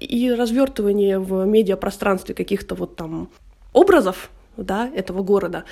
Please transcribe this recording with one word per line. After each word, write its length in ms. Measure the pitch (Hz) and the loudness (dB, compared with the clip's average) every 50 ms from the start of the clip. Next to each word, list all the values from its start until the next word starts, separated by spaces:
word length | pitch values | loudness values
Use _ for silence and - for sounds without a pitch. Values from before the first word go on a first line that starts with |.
и 300 | - - 247 233 247 254 | -8 -6 -2 0 0 0
развёртывание 880 | 240 226 247 226 226 262 269 269 269 - 208 202 202 208 202 196 190 190 | 0 0 0 0 2 0 0 0 0 -2 0 0 2 2 2 2 0 0
в 260 | 190 185 190 185 190 | -2 -2 -2 -2 0
медиапространстве 920 | 202 214 220 220 185 190 185 - 196 - - - 208 190 190 - - - | 2 4 4 4 2 0 -2 -4 -6 -6 -2 -2 0 0 -2 -4 -8 -8
каких-то 400 | - 180 - 196 190 - - 180 | -8 -4 -4 -4 -6 -4 -8 -8
вот 220 | 180 175 170 - - | -8 -8 -8 -10 -12
там 320 | 170 160 160 165 175 - _ _ _ - _ _ - - | -12 -10 -8 -10 -10 -12 _ _ _ -20 _ _ -20 2
образов, 580 | - 269 370 392 381 302 208 185 175 - - - - - _ _ _ - | 4 6 6 8 6 6 4 2 -2 -6 -10 -18 -20 -20 _ _ _ -10
да, 340 | 190 185 190 208 240 254 302 | -6 -4 -4 -4 -4 -4 -6
этого 300 | 190 185 - 180 190 196 | -6 -6 -6 -6 -6 0
города, 400 | 185 202 196 185 170 175 160 - - | 2 2 2 2 -2 -6 -8 -10 -14